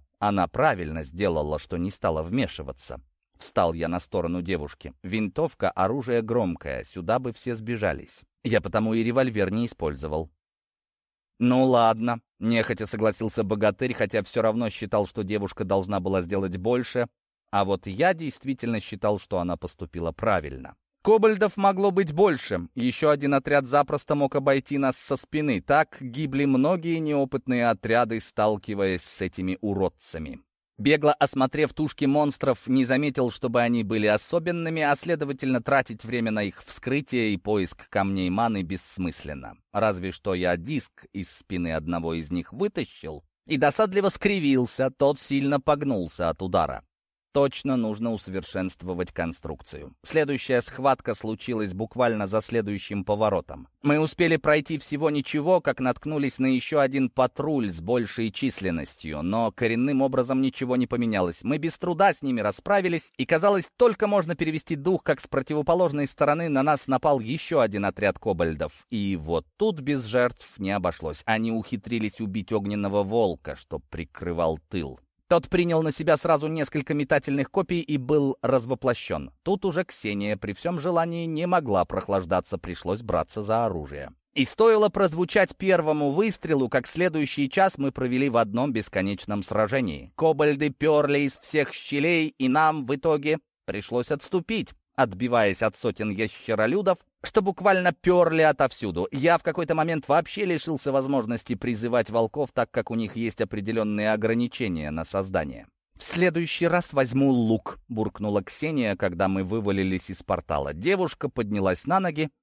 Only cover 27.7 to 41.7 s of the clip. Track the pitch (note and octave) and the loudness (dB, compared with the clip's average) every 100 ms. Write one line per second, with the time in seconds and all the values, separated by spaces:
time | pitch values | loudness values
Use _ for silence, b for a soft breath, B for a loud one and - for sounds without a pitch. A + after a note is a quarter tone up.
27.7 | G#2+ A2+ A#2 A#2 A2+ - - G#2+ G#2 - | 2 2 2 2 -2 -4 0 2 2 -2
28.7 | G2+ G2 F2+ - - F#2 - F#2 F#2 G#2+ | 0 0 0 -4 -6 -6 -4 -4 -4 -2
29.7 | G2 F#2+ - - E2 D2 - _ _ _ | 0 0 -2 -12 -10 -10 -14 _ _ _
30.7 | - A2 D3+ D3 D3 C#3+ C#3 C3 D3+ D3 | -2 2 4 4 4 2 2 0 2 0
31.7 | - D#3 - C#3 C#3+ D3 - C3+ A#2+ - | 0 -6 0 2 4 2 0 0 -2 0
32.7 | C3 B2 C3 D3 C3 B2 - B2+ A#2+ A#2 | 2 2 2 0 0 -2 -2 0 2 2
33.7 | A#2+ G#2 A2 G#2+ G#2+ - E3+ E3 E3+ E3 | 2 0 2 4 2 2 -2 0 -2 -4
34.7 | D#3+ D3 C#3+ E3+ E3 C#3+ C3+ C3 B2+ A2+ | 0 0 0 0 -2 -2 -4 0 0 2
35.7 | C3+ - A2 A2 A#2+ A2+ G#2+ G2+ - - | 2 2 -6 -6 -2 0 0 -2 -4 -14
36.7 | - - C#3+ D3 B2 A2 G2 G#2 G#2+ F2+ | -10 -2 -2 -2 0 0 0 0 0 0
37.7 | - - G#2 G2 G2 F2+ G2 A#2 G#2 E2+ | -6 -6 -2 0 0 0 0 0 0 -4
38.7 | F#2+ - - F2 - D2 D2 A#1 - _ | -8 -10 -6 -6 -6 -10 -12 -14 -18 _
39.7 | G#2 G#2+ F#2 F#2 - G#2 F2+ F2+ F2 E2 | 0 0 0 -4 -6 -4 0 0 0 -2
40.7 | C#3 - - - G2 F#2 - - F2+ E2+ | -6 -6 -14 -14 -10 -10 -12 -8 -4 -2